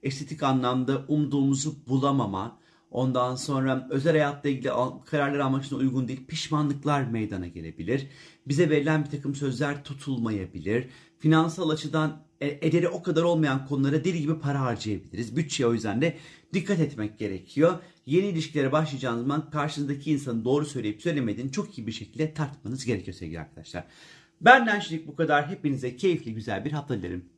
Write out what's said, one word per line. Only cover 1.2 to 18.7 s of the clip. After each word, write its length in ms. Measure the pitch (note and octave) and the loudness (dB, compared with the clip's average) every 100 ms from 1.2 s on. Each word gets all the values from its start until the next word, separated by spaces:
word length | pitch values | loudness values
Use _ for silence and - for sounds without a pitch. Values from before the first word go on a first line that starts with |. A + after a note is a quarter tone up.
| D3 C#3+ C#3 C#3 D3+ D3+ - | 2 2 2 2 0 -6 0
bulamama, 720 | C3 C#3+ C#3 G#2+ G2 A2 - _ _ _ | 2 4 2 2 -2 -6 -10 _ _ _
ondan 440 | B2 C3 B2+ B2 | -2 0 2 0
sonra 540 | B2+ - C3+ C3 C3 - | -2 -2 0 2 0 0
özel 220 | C3+ D3+ | 0 4
hayatta 360 | D#3 D3 C#3+ C#3+ | 4 2 0 -2
ilgili 220 | C3+ C3+ | 0 0
al-, 340 | B2+ B2+ B2+ | 0 -2 -4
kararlar 340 | - D#3 C#3 C#3+ | -4 0 0 2
almak 260 | C3+ C3+ | 2 0
için 120 | C3+ C3+ | 0 0
uygun 320 | C3+ C3 B2 | 0 2 -2
değil, 180 | C3+ - | -4 -8
pişmanlıklar 760 | D#3+ - D3+ D3+ C#3 D3+ C#3+ | -8 -2 0 2 0 0 0
meydana 440 | B2+ A2+ G#2+ G2+ F2 | 0 -2 -2 -4 -6
gelebilir. 600 | E2+ D#2+ D#2+ E2+ C3+ C3+ - - - - | -8 -12 -8 -2 -2 -2 -16 -20 -20 -4
Bize 240 | C#3 E3+ | 2 4
verilen 340 | D3+ C#3+ D#3 | 4 4 2
bir 60 | D3 | 0
takım 240 | C#3+ C3+ | -4 -4
sözler 500 | C#3 C#3 A#2 C#3+ C#3+ | -2 -2 -2 -2 -4
tutulmayabilir. 1040 | - C#3 - B2+ A2+ G#2 F#2 - D#2+ A2+ C3 - - _ | -8 -12 -6 -2 0 -2 -4 -8 -2 0 -2 -14 -20 _
Finansal 520 | D3+ D#3+ E3 D#3+ E3 | 4 6 4 0 -2
açıdan 580 | D#3 D#3 D#3+ D#3 - - _ | -2 -2 0 0 -4 -16 _
e, 80 | C#3+ C#3+ D#3+ | -4 -2 2
ederi 200 | E3+ E3+ | 2 2
o 140 | - | -2
kadar 200 | - D#3+ | 0 2
olmayan 440 | E3+ E3+ D3+ C3 C3+ | 4 4 2 0 -2
konulara 380 | C#3+ C3+ C#3 | 0 2 2
deli 160 | D3+ E3+ | 0 -2
gibi 180 | D3 D#3 | -2 -2
para 220 | C#3 C#3 | -2 0
harcayabiliriz. 760 | C3 A2+ G#2+ G2+ - F2+ A#2 A#2+ | 0 -2 -2 -6 -6 -8 -4 -2
Bütçeye 300 | D#3+ - A#2+ | -2 0 2
o 60 | |
yüzden 300 | A#2 A2 G#2 | 2 0 0
de 140 | E3 E3 - - _ | 0 -2 -16 -20 _
dikkat 280 | G#3 - F#3+ | -4 0 2
etmek 380 | D#3 - G#2+ - | 2 0 -6 -4
gerekiyor. 600 | G#2 F#2+ - - D#3+ F3 - _ - | -6 -6 -8 4 4 4 -6 _ 0
Yeni 200 | D#3 G3+ | 2 2
ilişkilere 460 | E3 D#3 D3+ C3+ | 0 -2 0 2